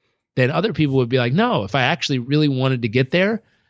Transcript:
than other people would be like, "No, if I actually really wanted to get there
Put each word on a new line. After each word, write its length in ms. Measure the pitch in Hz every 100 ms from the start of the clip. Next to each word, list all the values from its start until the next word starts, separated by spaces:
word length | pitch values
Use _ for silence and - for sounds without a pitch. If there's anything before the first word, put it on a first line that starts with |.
| _ _ _ -
than 120 | 127
other 220 | 165 180
people 240 | 156 147 135
would 140 | 120
be 80 | 127
like, 160 | 120
"No, 320 | 156 240 165 98
if 100 | 135
I 60 |
actually 380 | 127 170 - 131
really 280 | 120 151 151
wanted 360 | 131 131 127
to 40 | 113
get 240 | 123 131
there 320 | 175 196 220 _ _